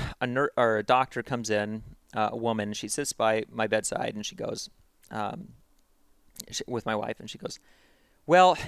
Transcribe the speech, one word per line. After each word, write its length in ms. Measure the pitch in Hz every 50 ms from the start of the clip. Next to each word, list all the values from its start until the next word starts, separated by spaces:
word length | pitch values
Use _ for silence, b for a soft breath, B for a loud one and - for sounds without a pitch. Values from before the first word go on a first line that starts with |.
| B B B B
a 80 | 127 123
ner-, 240 | 123 131 143 143 - -
or 200 | 123 117 110 107
a 60 | 104
doctor 400 | - 127 127 131 127 - 123 117
comes 260 | - 131 120 113 104
in, 340 | 107 104 104 104 107 110 113 - - - _ _ -
uh, 160 | 110 107 104 110
a 40 | 117
woman. 360 | 113 117 113 110 104 104 107
She 160 | - - 104
sits 240 | - - 107 - -
by 320 | - 113 110 110 110 110 -
my 180 | 98 117 110 104
bedside, 480 | 110 110 - - - 113 113 113 110
and 100 | 107 107
she 100 | - -
goes, 340 | - 107 110 110 110 - - _ _ _ _ _ _ _ -
um, 380 | - 107 104 101 - 170 185 - - - _ _ _ _ _ _ _ _ _ _ _ _ _ _ _ - - -
she, 120 | - - - -
with 180 | 120 117 -
my 100 | 110 110
wife, 240 | 104 110 117 113 -
and 80 | - 110
she 80 | - -
goes, 220 | - - - - b b b b b b b b b b b b b
"Well, 320 | - 160 180 185 180 170 - B